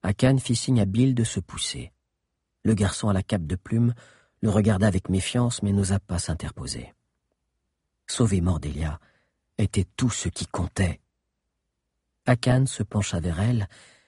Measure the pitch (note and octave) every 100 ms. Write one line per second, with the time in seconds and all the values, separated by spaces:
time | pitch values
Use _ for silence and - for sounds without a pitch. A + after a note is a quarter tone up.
0 | - G#2 B2+ C3+ - A#2+ - B2+ G2 G2+
1 | C3 B2 A2 - - - - - - _
2 | _ _ _ _ _ _ - G#2+ G2 -
3 | A2 F#2+ - G#2 D#2 F2+ - A2+ A#2+ A#2
4 | - _ _ _ G#2+ G#2 G#2 G2 G#2 F#2
5 | - F#2+ - B2 A#2+ - G2+ G2 F#2+ G2
6 | _ E2+ - D#2 D2+ - B1+ - - _
7 | _ _ _ _ _ _ _ _ _ _
8 | - - A#2 F#2+ E2+ D#2+ D2 C#2+ D#2 D2+
9 | _ _ _ _ _ - G#2+ - F2 -
10 | B2+ - - - - - E2+ - F#2 -
11 | _ _ _ _ _ _ _ _ _ _
12 | _ _ - B2 - B2+ C3+ - G2 G#2+
13 | F#2+ F2 E2 E2 G#2+ A#2+ G2 - - _